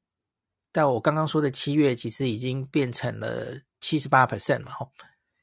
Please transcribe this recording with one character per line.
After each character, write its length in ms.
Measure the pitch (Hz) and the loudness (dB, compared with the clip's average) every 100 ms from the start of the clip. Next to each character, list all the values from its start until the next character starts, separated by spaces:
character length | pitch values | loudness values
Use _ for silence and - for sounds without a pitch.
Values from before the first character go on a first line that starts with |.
| _ _ _ _ _ _ _ | _ _ _ _ _ _ _
到 180 | 165 143 | 2 2
我 100 | 117 | 2
刚 140 | 156 | 2
刚 120 | 151 156 | 2 0
说 120 | 156 | 2
的 100 | 143 | 0
七 240 | 131 147 | 0 0
月， 200 | 147 143 | 4 4
其 160 | 123 117 | 2 -4
实 180 | - 131 | -2 -2
已 80 | 110 | -2
经 300 | 127 131 131 | -4 -4 -2
变 240 | 151 127 | 0 0
成 300 | 120 123 107 | -2 -6 -6
了 400 | 110 117 117 - - - | -6 -6 -8 -12 -16 -10
七 180 | - 151 | -2 -2
十 100 | 143 | 4
八 180 | 135 127 | 4 4
percent 380 | 117 - 131 | 2 -2 -2
嘛， 80 | - | -2
吼， 180 | - - - - _ _ _ | -12 -12 -16 -20 _ _ _